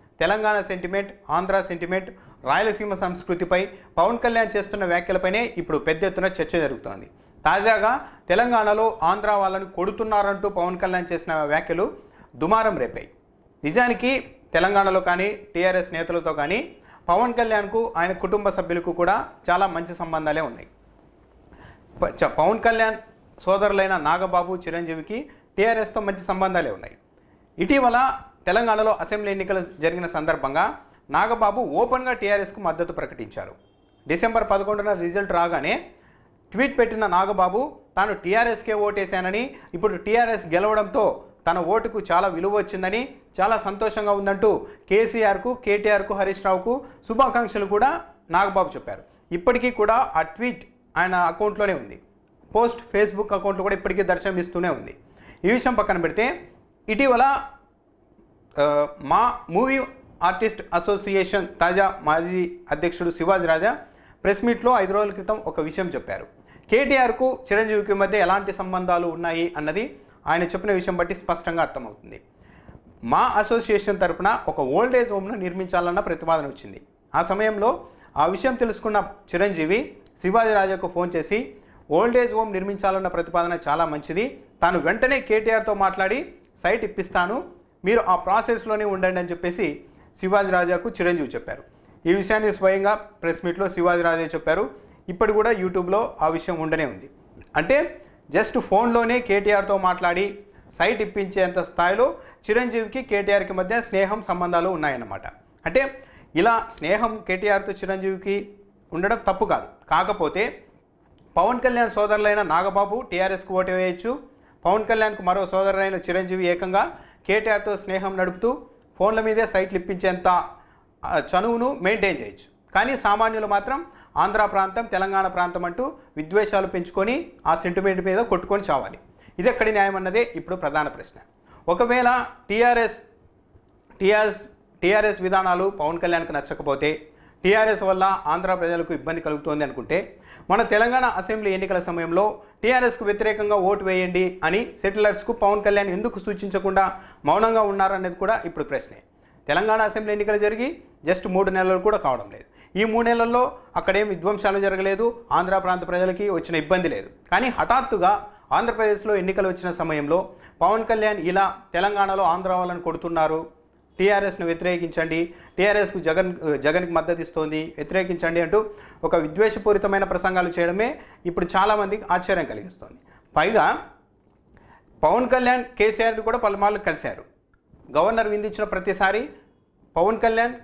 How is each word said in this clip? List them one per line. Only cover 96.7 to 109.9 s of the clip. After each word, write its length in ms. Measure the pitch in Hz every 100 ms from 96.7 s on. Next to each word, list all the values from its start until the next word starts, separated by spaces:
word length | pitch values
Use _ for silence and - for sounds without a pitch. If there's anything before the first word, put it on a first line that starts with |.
| 160 143
ఉంది. 240 | 92 - - - - - 147
అంటే 460 | - 277 339 - - - -
just 280 | 160 214 247
ఫోన్లోనే 600 | - 196 240 233 233 247
కేటీఆర్తో 580 | 240 202 202 202 196 196
మాట్లాడి 640 | 185 180 180 175 202 - - - - -
సైట్ 220 | 180 240
ఇప్పించేంత 580 | 208 208 196 196 180 180
స్థాయిలో 560 | 165 - 175 208 269 - - - -
చిరంజీవికి 540 | 220 247 226 214 262
కేటీఆర్కి 500 | - 202 196 202 185
మధ్య 280 | 185 185 233
స్నేహం, 400 | 226 196 190 214
సంబంధాలు 480 | - 180 175 170 180
ఉన్నాయన్నమాట. 580 | 170 151 127 107 98 - - _ _ 165
అంటే 380 | 175 175 - - - - 151
ఇలా 320 | 214 226 - -
స్నేహం 420 | 156 208 226 220 180
కేటీఆర్తో 440 | 185 208 196 202
చిరంజీవికి 800 | 196 185 190 190 190 196 202 202 - - _ _
ఉండడం 260 | 165 196 226 -
తప్పు 180 | 185 202
కాదు. 440 | 135 - -
కాకపోతే 720 | -